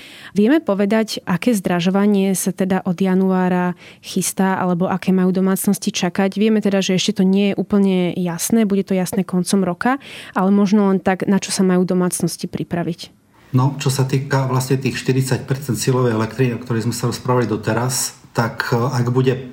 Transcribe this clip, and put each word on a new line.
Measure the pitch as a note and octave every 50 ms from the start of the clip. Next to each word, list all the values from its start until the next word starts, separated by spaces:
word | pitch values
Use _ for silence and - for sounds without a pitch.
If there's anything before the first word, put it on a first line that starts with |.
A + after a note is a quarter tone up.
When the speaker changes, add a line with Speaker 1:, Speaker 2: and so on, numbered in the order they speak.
| - - - - - -
Speaker 1:
Vieme | - G3 G#3 G#3+ - A3+ A3
povedať, | - G3 F#3+ G#3 G3 A3 A3 A3 G#3+ - - -
aké | - F3 E3+ - B3
zdražovanie | A#3 G3 - F#3 F3+ F3 E3 F#3+ F#3 G3 G3+ G#3 G#3 G3 F#3+ F#3+ F#3+ -
sa | - F#3+ F3
teda | - F#3+ F#3 G3 F#3 -
od | F#3+ F3
januára | - F#3+ F#3+ F#3 F#3 F#3+ F#3+ F#3 F#3 F#3 F3+ F3+ F3+ F3+ F3+ E3+ - - - - -
chystá, | - - - F#3+ F3 - - - F#3+ F#3+ F#3 - F#3
alebo | F3+ F3+ E3+ F#3
aké | - F#3+ F3+ - F#3
majú | F#3 F#3 F3+ F#3 F3+
domácnosti | F#3+ F#3+ F#3+ F#3+ F#3+ - G#3 G3 - - -
čakať? | - - G3 F3 - - G3 G3 F#3+ G3
Vieme | G#3+ A3 A3 G#3 G#3
teda, | G3+ G3 G3
že | F#3 F#3+ F#3
ešte | F3+ - - G#3 -
to | F#3+
nie | F#3 F#3+ G3 G3+ G3
je | G3 -
úplne | F#3+ - G#3 G3+ G3 G3 F#3+ F3+ F3+ F3 -
jasné, | - F3+ F3 E3 E3+ - - A#3 A3+ A3
bude | F#3+ G3+ G3 F#3+
to | - G3
jasné | F#3 F3+ - - G3+ F3+
koncom | - F#3 F3+ F3 - - G3+ F#3
roka, | F3 F3 F3 - A#3+ C4 C#4 - - - - - -
ale | - G#3+ F#3 F#3+ G3+
možno | G3+ G#3 F3+ G#3+ G#3+ G3+
len | F#3+ F#3+ F#3 -
tak, | G3 F#3 F#3 -
na | - G3+ F#3+ -
čo | -
sa | - - F#3+
majú | F#3 F3+ F3+ F#3
domácnosti | F3 F#3 F3+ F3+ F3+ - - F#3 E3+ - - -
pripraviť? | F3 - - D#3+ - - E3+ E3 D#3 E3+ - - - - _ _ _ _ _ - - -
Speaker 2:
No, | B2+ C3 C#3 - -
čo | -
sa | C3+ - - C3
týka | - C#3+ C3+ - - C#3 C3+ C3+ B2
vlastne | C3 B2+ - - C#3
tých | C3 - A#2+ G2+ -
štyridsať | - - C3 C3 C3 - B2+ G#2+ -
percent | - C#3 - - - A2 G#2
silovej | - C#3 B2+ B2+ B2+ A#2+
elektriny, | A2 A2 A2+ A2 - - C3 B2 A2+ G#2
o |
ktorej | - - A#2+ A2+ A2
sme | A#2+ A2+
sa | - B2
rozprávali | A#2+ G#2+ - - - B2 B2+ A#2+
doteraz, | G#2 A2 G2+ - A2 A2 A#2 B2 C3 C3 - - - - - - - -
tak, | C3 A#2 A2+ - - -
e, | - B2
ak | A#2 A#2+ C3 B2+ B2 A#2 A#2+ A#2
bude | C3 B2 C3 A#2+ - - -